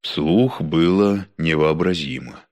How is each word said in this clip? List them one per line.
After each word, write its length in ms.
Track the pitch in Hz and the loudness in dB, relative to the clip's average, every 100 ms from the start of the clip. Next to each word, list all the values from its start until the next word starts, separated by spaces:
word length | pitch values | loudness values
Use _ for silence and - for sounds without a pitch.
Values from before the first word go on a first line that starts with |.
вслух 600 | - - 76 95 127 - | -8 -4 0 2 2 -2
было 640 | 78 80 85 95 101 101 95 - | -2 2 2 4 2 0 -6 -6
невообразимо. 1080 | 82 78 78 78 90 87 71 65 64 57 _ | -2 2 2 2 0 -2 -6 -10 -12 -18 _